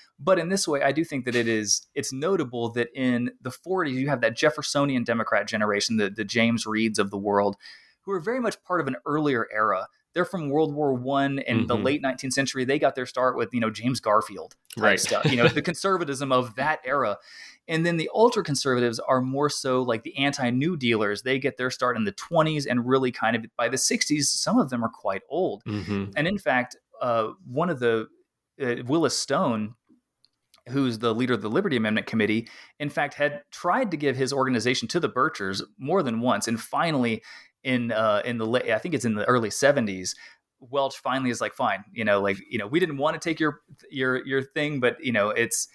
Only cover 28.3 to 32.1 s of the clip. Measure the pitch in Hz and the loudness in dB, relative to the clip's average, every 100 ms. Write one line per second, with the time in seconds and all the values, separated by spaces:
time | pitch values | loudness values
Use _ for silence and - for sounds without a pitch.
28.3 | _ _ - 131 123 123 165 156 - - | _ _ -6 -4 -4 0 2 2 0 0
29.3 | 143 165 110 107 - _ _ _ _ _ | 0 2 0 -4 -10 _ _ _ _ _
30.3 | _ _ _ - 139 131 113 120 110 127 | _ _ _ -6 0 0 0 0 0 0
31.3 | 117 104 135 196 123 110 107 - | 0 0 0 0 0 2 0 0